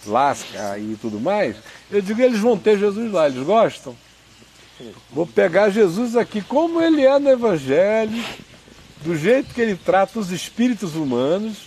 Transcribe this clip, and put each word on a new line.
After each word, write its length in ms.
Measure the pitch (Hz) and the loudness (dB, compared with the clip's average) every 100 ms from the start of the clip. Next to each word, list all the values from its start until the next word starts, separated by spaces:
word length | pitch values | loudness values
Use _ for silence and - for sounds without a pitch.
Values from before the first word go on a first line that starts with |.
| 101 | -2
Lasca 720 | 110 139 120 - 95 104 101 | 0 2 0 -8 -10 -8 -8
e 180 | 107 107 | -8 -8
tudo 200 | 117 104 | -8 -6
mais, 340 | 135 208 160 104 - - - | -2 0 -2 -4 -14 -20 -6
eu 120 | 202 | -4
digo, 180 | 190 220 | -2 0
eles 200 | 254 226 | 2 2
vão 180 | 226 214 | 2 2
ter 180 | 214 208 | 2 2
Jesus 340 | 208 202 233 | 2 -2 -4
lá, 140 | 190 151 | 0 0
eles 160 | 127 | 0
gostam. 500 | 139 220 185 - - 117 _ _ _ - - - - - 120 98 - | 0 2 2 0 -16 -18 _ _ _ -20 -20 -20 -20 -20 -18 -20 -10
Vou 120 | 120 170 | -6 -4
pegar 440 | - 196 165 208 | 2 2 4 2
Jesus 460 | 202 202 175 247 233 | 4 2 0 -2 -2
aqui 240 | 214 214 | -2 -4
como 380 | 185 254 339 330 | -4 0 0 2
ele 200 | 330 302 262 | 2 4 4
é 100 | 277 | 4
no 140 | 277 | 4
Evangelho, 920 | 254 233 165 131 139 196 220 220 226 220 - - - - - - - | 2 2 0 0 2 2 2 -2 -4 -10 -12 -20 -20 -20 -20 -20 -12
do 120 | 151 165 | -6 -2
jeito 380 | 165 254 269 | 2 2 0
que 60 | - | -4
ele 160 | 226 190 | -2 -2
trata 420 | - 185 190 226 | 0 2 2 -2
os 140 | 190 | -6
espíritos 640 | 180 - - 247 226 185 156 | -8 -8 -2 0 0 -6 -4
humanos, 600 | 147 120 131 180 220 208 | -2 0 2 0 -4 -10